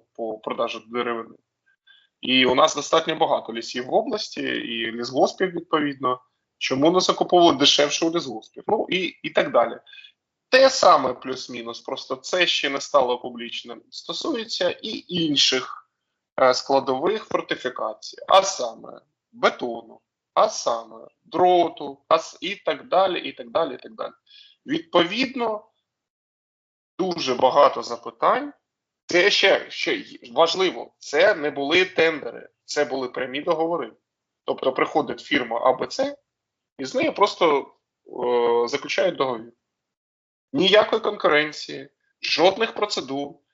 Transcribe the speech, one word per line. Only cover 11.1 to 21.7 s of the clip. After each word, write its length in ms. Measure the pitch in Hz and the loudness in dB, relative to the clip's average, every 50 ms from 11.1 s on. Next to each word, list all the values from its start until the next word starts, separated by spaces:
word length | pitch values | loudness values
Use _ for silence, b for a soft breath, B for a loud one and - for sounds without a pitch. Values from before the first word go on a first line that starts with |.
плюс-мінус, 680 | 123 - - 131 131 131 - - 123 120 113 117 117 - | -4 -6 -8 -8 -8 -8 -10 -12 -12 -12 -10 -12 -12 -12
просто 360 | - - 135 127 - - 135 | -10 -10 -10 -8 -8 -8 -10
це 300 | 131 - - 180 180 175 | -10 -6 -2 0 2 2
ще 240 | - - - - 139 | 2 2 0 -2 -2
не 100 | 139 135 | -4 -4
стало 380 | - - - 143 127 123 123 120 | -2 2 4 4 4 4 0 -4
публічним. 640 | - 127 120 117 120 113 - - - 120 117 - - _ | -6 -10 -12 -12 -12 -10 -10 -12 -12 -14 -16 -18 -20 _
Стосується 800 | - - - - 170 - - 339 285 226 220 226 - - 180 175 | -20 -12 -10 -10 -8 -6 -4 -4 -4 -4 -6 -6 -4 -2 -2 -2
і 340 | - - - 220 214 - - - | -2 -4 -8 -10 -10 -10 -8 -6
інших, 840 | 175 170 165 151 143 135 - - 131 127 - - - - - _ _ _ _ _ _ _ _ _ _ - | -2 0 0 2 2 2 2 2 2 0 -2 -6 -12 -16 -20 _ _ _ _ _ _ _ _ _ _ 4
е, 140 | 131 127 123 | 4 4 4
складових 680 | - - - 139 135 127 135 127 131 160 185 220 214 - | 2 0 0 2 2 2 0 -2 0 0 -2 -2 -4 -4
фортифікацій, 920 | - - 170 165 - 156 - - 123 - - 110 110 - - - - - - - - | -4 -4 -4 -4 -6 -6 -6 -6 -8 -6 -6 -8 -8 -8 -12 -16 -20 -18 -8 0 4
а 140 | 185 190 | 4 4
саме 580 | 190 190 - - 123 113 113 113 113 - - - _ _ _ _ _ _ | 4 2 -2 -6 -6 -8 -8 -12 -18 -20 -20 -20 _ _ _ _ _ _
бетону, 680 | _ 233 269 - - - - - - 117 113 113 113 - _ _ _ _ _ _ _ | _ 0 0 0 0 -2 -6 -8 -8 -10 -14 -18 -20 -20 _ _ _ _ _ _ _
а 140 | 165 208 214 | 2 2 2
саме 600 | - - - 135 120 113 113 113 113 113 - - _ _ _ | 0 -2 -4 -4 -4 -4 -6 -12 -18 -20 -20 -20 _ _ _
дроту, 760 | _ 156 170 180 180 180 175 170 160 | _ 0 2 4 4 6 4 2 0